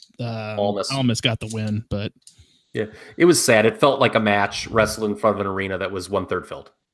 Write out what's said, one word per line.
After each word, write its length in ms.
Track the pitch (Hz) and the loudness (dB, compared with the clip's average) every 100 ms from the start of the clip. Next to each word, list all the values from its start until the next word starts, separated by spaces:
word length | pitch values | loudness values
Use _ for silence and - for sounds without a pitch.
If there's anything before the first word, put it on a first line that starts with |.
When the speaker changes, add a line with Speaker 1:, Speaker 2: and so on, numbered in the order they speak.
| - _ | -20 _
Speaker 1:
uh, 360 | 120 113 107 107 | -10 -8 -8 -4
Speaker 2:
Almas. 320 | 101 101 95 | -2 -2 -4
Speaker 1:
Almas 280 | 135 127 113 | 0 0 2
got 180 | 127 113 | 0 -2
the 80 | 110 | -6
win, 320 | 110 107 107 - | -6 -4 -4 -4
but 220 | 104 104 - - _ _ _ _ | -6 -6 -10 -20 _ _ _ _
Speaker 2:
Yeah, 120 | - 104 - - - | -8 -8 -10 -20 2
it 80 | 165 | 4
was 180 | 151 | 4
sad. 220 | - 110 110 | 6 6 6
It 120 | 110 | 4
felt 200 | 147 120 | 2 4
like 160 | 120 117 | 2 2
a 40 | |
match 460 | 107 101 101 - - | 2 2 0 -2 -4
wrestled 420 | 113 107 107 110 | 0 0 0 -4
in 40 | 104 | 0
front 200 | 113 98 | 0 0
of 60 | |
an 40 | 98 | -2
arena 300 | 95 95 92 | -4 -4 -4
that 140 | 92 | -6
was 180 | 98 87 | -6 -4
one-third 380 | 98 92 92 80 | -4 -2 -6 -6
filled. 240 | 71 - _ _ | -14 -16 _ _